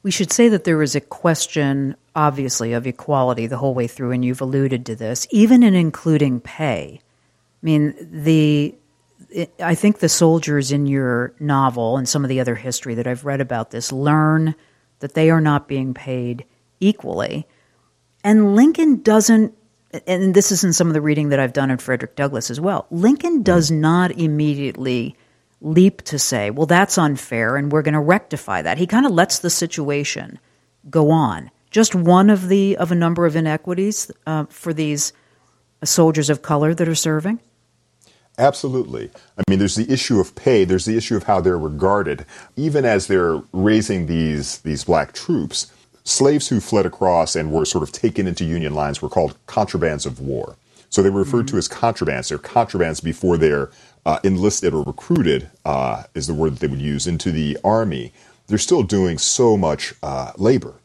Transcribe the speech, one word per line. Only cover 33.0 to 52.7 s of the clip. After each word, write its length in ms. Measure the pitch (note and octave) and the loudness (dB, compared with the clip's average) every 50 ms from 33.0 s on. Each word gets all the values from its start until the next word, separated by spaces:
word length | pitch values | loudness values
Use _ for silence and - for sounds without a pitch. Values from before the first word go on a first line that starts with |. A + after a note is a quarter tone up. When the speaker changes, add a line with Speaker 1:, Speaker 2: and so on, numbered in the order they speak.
| E3+ E3 E3+ E3+ E3+ | 2 0 0 2 0
Speaker 1:
of 100 | E3 D3+ | 0 2
inequities, 760 | E3 D#3+ D#3 D3+ D#3 - - F3+ F3+ G3 G#3 G#3 - - - - _ _ | 0 0 0 -2 -4 -4 -6 -4 -2 -2 -4 -4 -6 -8 -12 -14 _ _
uh, 200 | D#3 D#3 D#3 D3 - | -6 -4 -4 -6 -8
for 240 | - - - E3+ D#3+ | -12 -10 -8 -6 -4
these 380 | D#3 D#3 D3+ D3 C#3+ - - _ _ _ _ _ _ _ _ _ _ _ _ _ _ - | -4 -2 -4 -2 -4 -6 -8 _ _ _ _ _ _ _ _ _ _ _ _ _ _ -4
soldiers 460 | D3 - - E3 D#3+ D3+ D#3 C#3+ C#3+ | -2 2 4 4 4 4 2 0 0
of 120 | D3+ C#3 | -2 -2
color 320 | - - D3+ C#3+ D3+ D#3 E3 | -2 -2 0 2 2 0 0
that 140 | E3 F3 | 0 -2
are 80 | E3 E3 | -2 -2
serving? 440 | D#3 - E3 D#3 D#3 D#3 G3 A3+ A#3 _ _ _ _ _ _ _ _ _ _ _ _ _ _ _ _ _ _ _ | -2 -2 -2 -2 -2 -2 -4 -6 -6 _ _ _ _ _ _ _ _ _ _ _ _ _ _ _ _ _ _ _
Speaker 2:
Absolutely. 720 | - B2 C#3+ C#3 - - C3+ C3 B2+ A#2 D2 B1+ A1+ G#1+ - _ - _ _ _ | 2 2 2 2 0 -6 -4 -4 -4 -4 -6 -8 -12 -12 -12 _ -20 _ _ _
I 60 | - F#2+ - | -6 -2 0
mean, 100 | G2 F#2+ | 2 2
there's 160 | G2+ F#2 - | 2 0 0
the 160 | G#2+ A2 - | -2 -2 0
issue 300 | C3 B2+ - - B2 G2+ | -2 -2 0 0 2 2
of 120 | F2+ - _ | 2 0 _
pay, 300 | - - C3+ B2+ G#2 F#2+ | -2 0 2 4 4 4
there's 220 | F2 F#2 F#2 F2 | 4 2 0 0
the 100 | A2 A2 | -2 -2
issue 220 | A2+ G#2 - A#2 | -2 -2 -2 -4
of 60 | G2+ - | -4 0
how 180 | - G#2 F#2 | 0 0 2
they're 160 | E2 F#2 F2+ | 2 0 0
regarded. 680 | E2+ D#2 D#2 D2+ C#2+ F2+ F#2+ G2+ G2+ F#2+ D#2 C#2+ - - _ - - - - _ | 0 -4 -6 -4 -2 0 2 2 2 0 -4 -6 -8 -10 _ -20 -20 -20 -16 _
Even 300 | - D3 D#3+ D3 D3 C3 | -4 -4 -2 0 0 2
as 220 | A#2+ G#2+ G2 F#2+ | 2 2 0 0
they're 340 | - G2 F#2 F2 E2+ D#2+ D2 - _ | 2 0 2 2 2 -2 -4 -6 _
raising 540 | - F#2 F#2+ G#2 G#2+ A2 G2+ - G2+ F#2 E2+ | -4 0 2 2 2 2 0 0 -4 -4 -2
these, 540 | D2+ E2+ E2 D#2+ D#2 D2+ D2 C#2 - - - | -2 -2 -2 0 -2 -2 -4 -6 -8 -10 -10
these 260 | _ D#2+ D2+ C#2 - | _ -6 -6 -6 0
black 260 | - F2 D#2 - - | 0 0 0 0 -4
troops, 560 | - - - - F3 A2+ D2 - - - - - _ _ _ _ _ _ _ | -10 -12 -6 -4 -4 -4 -4 -6 -8 -10 -10 -10 _ _ _ _ _ _ _
slaves 420 | - - - C3+ C#3 D3+ D3 - | -4 0 2 4 4 4 2 -2
who 140 | - C3 G#2 | -2 -2 -4
fled 240 | - - A#2 G#2 F#2+ | -2 0 0 0 0
across 500 | F2+ - - G2 F#2 F2 E2+ D#2+ - - | 0 -2 -2 0 2 2 2 0 0 -2
and 160 | E2+ D#2 D2+ | -4 -4 -2
were 140 | D2+ D#2+ D2+ | -2 -2 -2
sort 180 | - - F2+ D#2 | 0 -2 -4 -4
of 80 | - | -4
taken 360 | - - - A2+ - - F#2+ | -6 -4 -4 -2 -2 -2 -4
into 180 | F#2 E2+ - F2 | -4 -4 -4 -4
Union 280 | D#2+ - E2+ D#2+ D2 D2 | -4 -2 -4 -4 -4 -4
lines 280 | D2+ D2 C#2+ C#2+ - | -4 -4 -4 -4 -6
were 80 | - - | -8 -4
called 260 | - - E2 C#2+ - _ _ | -2 -2 -2 -2 -4 _ _
contrabands 600 | - - A2+ G#2 - - F2 E2 E2 D2+ C#2+ - | -6 -2 -2 -2 -2 -2 -2 -2 -2 -2 -4 -8
of 160 | D2 B1 B1 | -10 -10 -10
war. 340 | C2+ C2+ C2+ A#1 - - - _ _ _ _ _ _ _ | -8 -8 -8 -8 -8 -10 -14 _ _ _ _ _ _ _
So 140 | - G2+ F#2+ | 0 2 2
they 60 | - | 2
were 100 | - G3 | 2 0
referred 280 | F#3+ C#3+ B2+ A#2+ A#2 | -2 0 0 -2 -2
Speaker 1:
Mm-hmm. 80 | - - | 0 -2
Speaker 2:
to 20 | |
as 100 | F#2+ D#2 | -4 -4
contrabands. 600 | - - - - A#2 A2+ - E2+ D2+ C#2 B1 B1+ - | -4 -6 -2 -2 -2 0 -2 -4 -4 -4 -6 -6 -8
They're 80 | D2+ | -8
contrabands 640 | C#2+ - - - A#2+ A2+ - | -8 -10 -2 -2 -2 -2 0